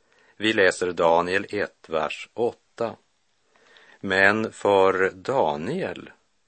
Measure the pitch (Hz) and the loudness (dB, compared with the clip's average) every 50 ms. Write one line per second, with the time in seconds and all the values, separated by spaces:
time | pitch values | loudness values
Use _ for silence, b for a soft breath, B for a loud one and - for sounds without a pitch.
0 | b b b b b b b - 101 110 110 107 95 90 - - 92 90 85 90 | b b b b b b b -4 -2 0 2 4 4 2 2 0 -4 -4 -2 2
1 | 87 82 82 85 87 90 92 101 101 - - 101 87 - - _ - - 80 78 | 2 4 4 4 2 0 -2 -4 -4 -4 -6 -6 -6 -6 -8 _ -10 -6 -4 -4
2 | 76 73 - - - - _ 107 120 113 - - _ _ _ - 117 110 - - | -4 -4 -8 -12 -16 -14 _ -6 -4 -4 -6 -8 _ _ _ -8 -8 -8 -8 -12
3 | _ _ _ _ _ _ _ _ b b b b b b b b b b b b | _ _ _ _ _ _ _ _ b b b b b b b b b b b b
4 | - 98 95 95 98 98 104 110 110 101 - - - 101 101 98 95 95 95 92 | -6 -2 2 4 4 4 4 2 -2 -6 -6 -2 0 2 4 4 4 4 2 2
5 | 95 90 87 95 90 - 131 135 98 78 73 73 80 107 160 190 147 95 85 - | 0 -2 -2 -6 -6 -4 -2 0 0 0 -2 -4 -6 -6 -6 -6 -8 -8 -10 -12
6 | - - - _ _ _ _ _ _ | -16 -18 -20 _ _ _ _ _ _